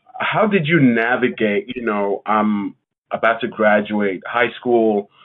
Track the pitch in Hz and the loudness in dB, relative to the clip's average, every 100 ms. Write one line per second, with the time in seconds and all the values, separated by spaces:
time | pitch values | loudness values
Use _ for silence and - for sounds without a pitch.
0 | _ - - 156 214 202 151 165 131 113 | _ -8 -4 0 0 0 2 4 4 4
1 | 117 127 120 104 110 101 110 127 117 104 | 0 0 -2 0 0 0 -4 -6 -4 -2
2 | 101 98 - 107 107 104 95 - _ _ | -2 -4 0 0 2 0 -4 -10 _ _
3 | _ 101 113 113 113 - 107 104 104 107 | _ -2 0 0 -4 0 2 2 0 -2
4 | 101 90 - 117 120 - 123 120 110 104 | -2 -4 -6 -2 -2 -2 0 2 4 0
5 | 101 _ | -4 _